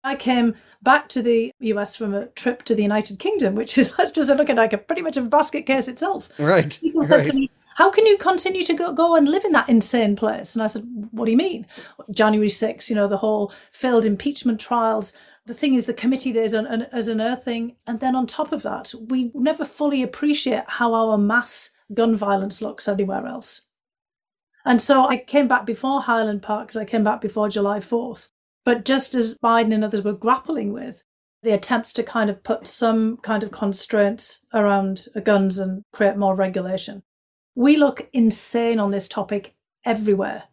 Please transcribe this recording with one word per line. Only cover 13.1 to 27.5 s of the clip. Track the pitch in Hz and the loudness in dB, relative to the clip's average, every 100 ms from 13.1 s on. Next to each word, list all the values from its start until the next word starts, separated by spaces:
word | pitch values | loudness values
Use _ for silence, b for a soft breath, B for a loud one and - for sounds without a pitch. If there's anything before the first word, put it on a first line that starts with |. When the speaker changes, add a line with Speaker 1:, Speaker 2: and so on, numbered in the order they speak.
| 196 | 0
Speaker 1:
whole | 214 214 202 B B | 0 0 -4 B B
failed | - 254 233 | -6 2 2
impeachment | 220 196 285 285 247 220 | 2 -2 -4 -2 -2 -2
trials. | - 240 226 220 202 b b b - | -4 -2 0 -2 -4 b b b -18
The | |
thing | 233 302 | -4 0
is, | 254 233 | 2 0
the | |
committee | 226 233 262 262 | -2 -2 -2 -2
that | 226 | -2
is | 220 | 0
un-, | 220 220 | -2 -2
un-, | 226 240 | -6 -4
is | 247 220 | -6 -4
unearthing. | 220 226 247 254 233 233 _ - | -2 -2 -4 -6 -6 -8 _ -10
And | 226 | -4
then | 262 | -2
on | 254 247 | -2 -2
top | - 302 | -4 -4
of | 302 | -4
that, | 214 - - 226 226 | -6 -8 -10 -14 -6
we | 262 240 | -4 -4
never | 277 269 320 | -2 -2 -2
fully | 302 - 294 277 | -6 -2 -2 0
appreciate | 254 - 294 294 262 214 - | -2 -2 -2 0 0 -2 -4
how | - 240 | -2 0
our | 226 220 214 | 2 2 2
mass | 202 233 - - - b b | 2 2 0 -2 -2 b b
gun | 214 226 | 0 2
violence | 220 202 196 196 - | 2 0 0 0 -4
looks | 220 - - | -6 -6 -4
anywhere | 196 190 196 - | -2 -2 -4 -8
else. | - - - _ _ _ _ _ _ _ _ _ _ | -8 -8 -8 _ _ _ _ _ _ _ _ _ _
And | - 240 | 2 4
so | - 269 262 | 6 6 4
I | 247 | 0
came | - 285 254 | 0 0 2
back | 247 | 0
before | 202 226 262 269 | -2 -6 -2 -2
Highland | 220 226 220 208 | 0 0 0 -4
Park, | - 214 226 | -6 -6 -6
'cause | 220 | -10
I | |
came | 208 226 | -2 0
back | 208 214 | 0 0
before | 208 214 | -4 -2
July | 208 | -2